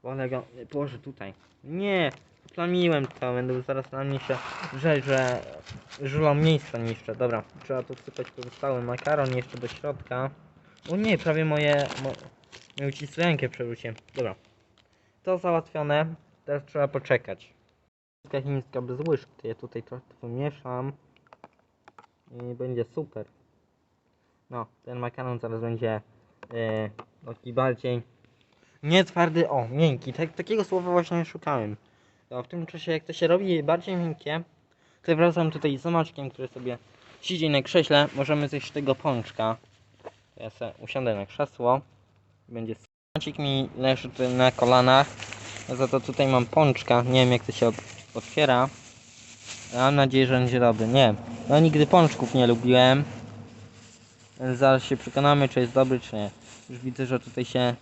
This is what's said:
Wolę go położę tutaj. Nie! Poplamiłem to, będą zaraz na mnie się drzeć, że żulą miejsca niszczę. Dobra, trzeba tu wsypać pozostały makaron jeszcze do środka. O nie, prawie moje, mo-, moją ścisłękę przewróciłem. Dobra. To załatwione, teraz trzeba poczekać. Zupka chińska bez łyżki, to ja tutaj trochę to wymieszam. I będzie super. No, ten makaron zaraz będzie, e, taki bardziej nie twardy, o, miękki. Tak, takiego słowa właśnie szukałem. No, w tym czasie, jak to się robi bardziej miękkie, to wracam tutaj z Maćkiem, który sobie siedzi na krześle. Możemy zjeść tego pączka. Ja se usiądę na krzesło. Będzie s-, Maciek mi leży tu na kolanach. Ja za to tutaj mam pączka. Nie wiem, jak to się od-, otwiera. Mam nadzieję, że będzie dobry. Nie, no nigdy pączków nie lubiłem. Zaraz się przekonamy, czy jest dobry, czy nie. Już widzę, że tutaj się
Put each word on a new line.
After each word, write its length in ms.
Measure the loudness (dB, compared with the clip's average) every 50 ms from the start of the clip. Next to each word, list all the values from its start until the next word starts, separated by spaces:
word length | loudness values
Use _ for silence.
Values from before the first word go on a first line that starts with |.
Wolę 260 | -12 -10 -8 -6 -6 -6
go 160 | -6 -8 -8 -10 -18 -20 -18 -10
położę 280 | -6 -6 -6 -6 -8 -14
tutaj. 360 | -16 -16 -16 _ -16 -16 -16 _ _ _ _ _ -16
Nie! 480 | -10 -8 -6 -2 0 0 0 0 0 -2 -6 _ _ _ _ _ -16
Poplamiłem 580 | _ -6 -2 0 2 2 2 2 2 2 0
to, 280 | -4 -6 -6 -4 -4 -2
będą 260 | -2 -2 -2 -4 -4
zaraz 320 | -4 -6 -6 -6 -6 -8
na 120 | -10 -8 -6
mnie 160 | -4 -4 -6
się 160 | -4 -6 -6 -6 -6 -12 -12 -12 -12 -12
drzeć, 320 | -10 -2 0 2 2 2 2
że 380 | 0 0 2 2 0 -2 -4 -8 -12 -16 -18 -18 -18 -18 -20 -18 -20 -16 -10
żulą 320 | -8 -4 -2 2 2 2 4
miejsca 440 | 4 4 4 4 2 0 -4 -8 -6
niszczę. 360 | -4 -4 -6 -6 -8 -10 -4
Dobra, 280 | -2 -2 0 0 -2 -6 -8 -18 -20 -8
trzeba 180 | -6 -6 -6
tu 120 | -6 -8 -14
wsypać 360 | -16 -16 -16 -12 -10 -12 -10
pozostały 520 | _ -14 -16 -16 -12 -8 -4 -4 -2 -2
makaron 540 | -4 -4 -6 -4 -2 0 0 0 0 0 -2
jeszcze 220 | -4 -6 -8 -12 -10
do 100 | -10 -10
środka. 600 | -12 -8 -8 -8 -8 -8 -10 -8 -6 -4 -4 -6 -8 _ _ _ _ _ _ _ _ _ _ -6
O 40 | -4
nie, 220 | -2 0 0 0 0
prawie 260 | 0 0 0 0 0
moje, 420 | 0 0 0 2 2 2 2 0 -2 -6 -8
mo-, 100 | -8 -8 -8 -8 -14 -20 _ _ _ _ -20 -20 -20 _ _ -6
moją 120 | -6 -6
ścisłękę 580 | -6 -6 -12 -12 -4 -2 0 0 2 0 -2 -4
przewróciłem. 480 | -4 -6 -8 -8 -8 -10 -10 -12 -12 -12 _ _ _
Dobra. 200 | -6 -6 -6 -6 _ _ _ _ _ _ _ _ _ _ _ _ _ _ _ _ _
To 160 | _ -4 -4 -2
załatwione, 760 | 0 0 0 0 -2 -4 _ -6 -2 0 2 0 0 -2 -6 -14 _ _ _ _ _
teraz 200 | -6 -6 -6 -6
trzeba 240 | _ _ -2 -2 -2
poczekać. 680 | -2 -6 0 0 0 0 0 -4 -14 -14 -14 _ _ _ _ _ _ _ _ _ _ _ _ _ _ _ _
Zupka 180 | -6 -6 -6
chińska 400 | -4 -4 -6 -6 -6 _ -8 -8
bez 260 | -8 -8 -8 -6 -2 -2
łyżki, 240 | -2 -2 -2 _ _ -14
to 60 | -10 -10
ja 60 | -10
tutaj 280 | _ -12 -12 -12 -12
trochę 200 | -12 _ -16 -16 _ _
to 200 | _ _ -12 -10
wymieszam. 640 | -8 -6 -6 -6 -8 -10 _ -10 -8 -6 -6 -8 -10 _ _ _ _ _ _ _ -20 _ -20 -20 _ _ _ _ _ _ _ -20 _ -20 -20 _ _ _ _ _ -18 -14 -12 -12
I 40 | -10
będzie 300 | -8 -6 -6 -4 -4 -4
super. 420 | _ _ -10 -10 -8 _ -14 -14 _ _ _ _ _ _ _ _ _ _ _ _ _ _ _ _ _ _ _ _ _ _ _ _ _
No, 160 | -10 -10 -10 _ _ _ _
ten 140 | -14 -10 -8
makaron 400 | -8 -8 _ -8 -8 -8 -8 -8
zaraz 220 | -8 -8 -8 -6
będzie, 400 | -6 -6 -4 -4 -2 -2 -4 -4 -8 _ _ _ _ _ _ _ -20 -12 -8
e, 360 | -6 -4 -2 -2 -4 -4 -6 -10 -14 -20 _ _ _ -18
taki 260 | -18 -18 _ _ -6
bardziej 500 | -2 0 0 0 0 -2 -4 -4 -4 -4 -6 _ _ _ _ _ _ _ _ _ _ _ _ _ _ _
nie 220 | -2 2 4 4 4
twardy, 440 | 2 2 0 0 2 2 0 0 2
o, 200 | 0 -2 -2 -2
miękki. 440 | 0 2 2 2 2 0 -6 -10
Tak, 200 | -6 -6 -6 -6
takiego 320 | -6 -10 -6 -2 -2 -2 -2
słowa 260 | 0 -2 -2 0 2
właśnie 340 | 2 2 2 2 -2 -2 -2
szukałem. 520 | -4 -8 -8 -4 -2 -2 -2 -2 -4 -8 -10 _ _ _ _ _ _ _ _ _ _
No, 120 | -10 -10
w 60 | -10 -10
tym 180 | -10 -10 -10
czasie, 260 | -10 -12 -12 -6 -4
jak 120 | -4 -4 _
to 80 | -10
się 140 | -4 -2 2
robi 360 | 4 4 2 2 0 0 0
bardziej 340 | 2 0 0 0 0 -4 -4
miękkie, 460 | -4 -4 -4 -6 -8 -8 -8 -6 -6 -8 _ _ _ _ _ _ _ _ _ _ _
to 140 | _ 0 4
wracam 340 | 4 4 4 4 2 0 0
tutaj 280 | -2 -2 -2 -2 -2 -2
z 60 | -4
Maćkiem, 460 | -2 0 0 0 -2 -6 -12 -12 -12
który 180 | -10 -10 -12 -12
sobie 300 | _ -10 -8 -8 -10 -10 _ _ _ _ _ -20 -20 -14
siedzi 300 | -8 -6 -4 -2 0 2
na 120 | 2 0
krześle. 460 | 0 4 2 2 4 6 4 4 4 4 0
Możemy 340 | -4 -2 0 0 0 0 -2
zjeść 220 | -4 -6 -8 -6
tego 240 | -8 -4 0 0 0
pączka. 600 | 0 0 -2 -2 -2 -4 -8 -6 -4 -2 -2 -2 -4 _ _ _ _ _ _ _ _ _ -20 _ _ _ _ _
Ja 140 | -16 -16 -16
se 220 | _ _ -12 -12 -12 -14
usiądę 360 | -16 -8 -6 -4 -2 0 -2
na 120 | -2 -4
krzesło. 540 | -8 -6 -6 -6 -6 _ -4 0 2 2 0 -2 _ _ _ _ _ _ _ _ _ _ _ _ _
Będzie 240 | -12 -10 -8 -8
s-, 120 | -10 -12 _ _ _ _ _ _ _
Maciek 220 | -8 -6 -6 -8 -4
mi 300 | -2 -2 0 -2 -2 -4 -6 -2
leży 300 | 0 0 0 0 -4 -12
tu 200 | -6 -4 -2 -2
na 240 | 2 4 4 4
kolanach. 540 | 4 4 4 6 6 6 8 8 6 6 6 2 -4 -16 -14 -16 -14 -16 -16 -16 -16 -14 -10 -10
Ja 80 | -2
za 120 | -2 0 0
to 120 | 0 -2
tutaj 260 | -2 -4 -2 0 2
mam 200 | 4 4 2 2
pączka. 560 | 4 4 4 6 6 4 0 2 2 2 2
Nie 180 | 4 4 4 6
wiem, 120 | 6 6
jak 120 | 4 2 0
to 80 | -4
się 160 | -2 2 2 2
od-, 160 | 2 0 -10 -16 -20 -20 -20 -12 -12
otwiera. 540 | -12 -12 -6 0 0 4 4 4 4 2 0 -2 -12 -20 -20 -20 -20 -20 -20 -20 -20 -20 -20 -20 -20 -18 -16 -16 -16 -14 -8 -2
Mam 200 | 2 2 4 6
nadzieję, 320 | 4 4 4 4 4 4
że 120 | 4 4 2
będzie 220 | 2 2 2 4
dobry. 280 | 4 4 4 4 0 2
Nie, 260 | 4 6 6 6 4 2 -6 -12 -12 -12 -2 2
no 120 | 6 6
nigdy 260 | 6 6 6 4 4
pączków 480 | 6 8 6 6 6 4 0 -4 0 2
nie 120 | 4 4
lubiłem. 580 | 4 4 2 4 4 6 8 8 8 6 4 2 -2 -8 -14 -14 -16 -16 -18 -18 -20 -20 -20 -20 -20 -20 -20 -20 -20 -20 -20 -20 _ _ _ -20 -20 _ -6 -4 -4 0
Zaraz 300 | 4 6 6 6 6 4
się 120 | -2 -4
przekonamy, 520 | -4 -4 -4 -2 2 4 6 6 6 4 2
czy 120 | 2 0
jest 120 | 0 2
dobry, 280 | 4 4 4 4 2 -2
czy 160 | -2 -6 -6
nie. 140 | -6 -6 -6 -8 -14 -20 -20 -20 -20 -20 -18
Już 80 | -16 -10
widzę, 280 | -10 -10 -6 -6 -4
że 140 | -2 -2 -4
tutaj 240 | -4 -6 -6 -6 -6
się 300 | -2 0 0 2 2 0 -2